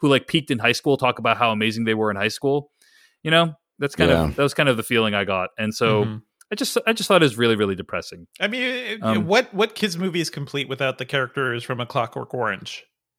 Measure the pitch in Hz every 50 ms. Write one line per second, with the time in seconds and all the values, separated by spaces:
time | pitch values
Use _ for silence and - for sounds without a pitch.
0 | - 147 139 127 - - - 160 143 - 135 113 110 117 120 - - 151 139 131
1 | 131 123 120 - 113 117 110 107 120 117 110 104 110 113 107 113 117 110 110 110
2 | 110 107 101 98 101 110 - - - 139 139 147 143 _ _ _ _ _ _ _
3 | _ _ _ _ - 156 160 165 170 165 151 - _ _ _ _ 143 143 - -
4 | - 85 82 82 82 76 - - 143 139 - - 151 139 123 110 110 - 123 113
5 | 110 107 104 101 98 92 98 92 90 - - - 110 107 107 - 123 113 110 107
6 | 107 113 107 113 - _ _ _ - _ 214 208 262 - - 240 - - 226 220
7 | 202 - 196 180 160 139 107 110 120 117 113 104 104 98 95 87 95 - - 87
8 | - - - 87 87 _ _ - 180 208 233 254 247 254 254 247 247 214 214 220
9 | - 110 110 107 185 165 202 247 254 - 208 185 220 220 - - 208 208 170 165
10 | 185 190 156 175 160 - - 147 143 - - 143 135 123 131 123 139 131 131 -
11 | 131 - - 139 127 120 - 143 135 127 120 117 120 - 131 120 123 - - 135
12 | 117 113 - 135 120 - - 127 117 107 98 92 - - - - - _ _ _
13 | _ _ _